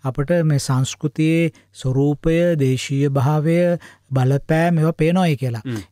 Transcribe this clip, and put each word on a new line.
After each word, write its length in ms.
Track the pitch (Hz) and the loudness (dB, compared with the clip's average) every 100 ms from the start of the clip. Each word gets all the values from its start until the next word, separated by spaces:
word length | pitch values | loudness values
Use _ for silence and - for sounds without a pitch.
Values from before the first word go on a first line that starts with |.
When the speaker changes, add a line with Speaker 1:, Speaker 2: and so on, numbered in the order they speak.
Speaker 1:
අපට 260 | 135 127 139 175 | -8 -4 -2 0
මේ 140 | 156 143 | 2 0
සංස්කෘතියේ 920 | - 131 131 - 151 - 156 165 165 - _ | 0 0 -2 -4 -6 -2 0 0 0 -4 _
ස්වරූපය, 640 | - 131 127 143 147 160 165 175 165 | -10 -4 0 0 0 0 2 2 2
දේශීය 520 | 135 131 - 139 143 | 0 0 -2 -2 0
භාවය, 500 | 139 127 151 151 170 175 175 - - - | 0 0 0 0 2 2 0 -6 -20 -6
බලපෑම 680 | 131 127 139 - 160 170 170 | 0 0 0 0 0 2 2
ඒවා 140 | 156 | 0
පේනවායි 440 | 160 160 175 180 143 | 0 0 2 2 0
කියලා. 260 | 127 117 131 | -4 -6 -6
Speaker 2:
හ්ම්. 180 | 113 90 | -8 -8